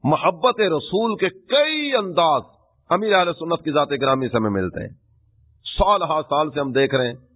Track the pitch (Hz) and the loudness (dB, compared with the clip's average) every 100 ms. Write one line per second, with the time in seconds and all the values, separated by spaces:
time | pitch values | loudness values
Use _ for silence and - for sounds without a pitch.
0 | 131 156 160 170 254 214 202 151 - 190 | 0 2 0 0 -2 0 0 -2 -2 -2
1 | 226 208 185 127 _ 269 302 311 294 254 | -2 -2 -4 -4 _ 0 0 -2 -2 -2
2 | 196 170 165 135 - _ _ _ _ 175 | 0 0 2 2 -2 _ _ _ _ -2
3 | 214 196 175 160 160 170 156 147 143 139 | 2 2 2 -2 -4 -4 0 0 0 0
4 | 139 135 127 117 110 98 92 80 71 - | 0 0 0 0 0 -2 -2 -6 -12 -16
5 | _ _ _ _ _ _ - - 196 202 | _ _ _ _ _ _ -10 0 2 2
6 | 165 156 147 147 156 139 139 127 135 131 | 2 -2 0 0 0 -2 -2 0 2 0
7 | 123 127 _ | -2 -6 _